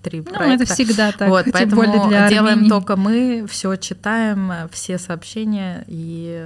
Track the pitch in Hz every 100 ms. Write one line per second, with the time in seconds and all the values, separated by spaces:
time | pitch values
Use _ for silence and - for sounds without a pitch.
0 | 180 160 226 381 311 262 247 185 226 214
1 | 214 - 202 185 175 180 226 208 220 208
2 | 202 202 208 214 214 220 214 208 190 196
3 | 196 233 254 233 208 - 190 190 - 185
4 | 202 226 220 202 190 170 165 - - 180
5 | 180 175 - 220 220 208 190 175 - 165
6 | 165 165 170 170